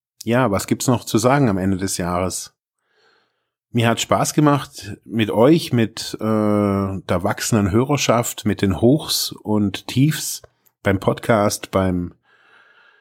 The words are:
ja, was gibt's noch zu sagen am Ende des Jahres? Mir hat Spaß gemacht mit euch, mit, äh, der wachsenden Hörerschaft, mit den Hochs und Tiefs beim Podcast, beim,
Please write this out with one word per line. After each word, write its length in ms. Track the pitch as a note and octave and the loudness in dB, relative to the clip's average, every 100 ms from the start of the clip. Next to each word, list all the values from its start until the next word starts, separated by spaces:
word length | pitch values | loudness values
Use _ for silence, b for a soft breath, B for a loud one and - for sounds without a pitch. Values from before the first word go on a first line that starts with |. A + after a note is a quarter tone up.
| _ - | _ -10
ja, 280 | - A#2+ B2 | -2 2 2
was 160 | G2 - | 0 -2
gibt's 200 | A#2 - | -2 0
noch 180 | A#2+ - | -2 0
zu 120 | A2+ | 0
sagen 320 | B2 C#3+ B2+ | 2 2 2
am 80 | F#2+ | 0
Ende 200 | F#2+ F#2+ | 0 -2
des 200 | F#2+ - | -4 -4
Jahres? 560 | F2 F2+ F#2 - - _ _ _ _ _ _ _ _ _ _ _ _ | -4 -2 -4 -6 -12 _ _ _ _ _ _ _ _ _ _ _ _
Mir 140 | A#2+ A#2 | 0 2
hat 140 | A2+ | 0
Spaß 320 | - G2 D3+ | 0 0 0
gemacht 640 | - D3+ C#3+ - - G2+ - - | 2 4 2 -2 -14 -14 -14 -6
mit 260 | A2 G2+ | -2 0
euch, 400 | G2+ B2 E3+ - | 4 6 4 2
mit, 440 | A#2+ A2 - - - | 0 0 -4 -12 -6
äh, 60 | G#2+ | -2
der 960 | A2 G#2 G#2 G2+ G2 G2 F#2+ - F#2 | 0 2 2 0 0 -2 -6 -4 -2
wachsenden 480 | G2+ - - A2 G2+ | -2 -4 -2 0 2
Hörerschaft, 760 | G#2 C3+ C#3 - A#2 A#2+ - G2+ | 2 2 0 2 0 -2 -4 -4
mit 160 | F#2+ | 0
den 200 | G2+ F#2 | 0 2
Hochs 500 | A#2 D#3 - - - | 4 2 0 -4 -6
und 560 | - - G#2+ G2+ - - | -8 -4 -2 -2 -4 -4
Tiefs 540 | B2 D3 - - - - _ _ _ | 0 2 0 -6 -10 -14 _ _ _
beim 160 | G2+ F#2+ | -2 0
Podcast, 720 | - - - A2+ G#2 - - | 0 -2 0 2 2 -2 -4
beim, 420 | G2 F#2+ F2+ E2+ - b b b b b b b b | -2 0 -2 -4 -10 b b b b b b b b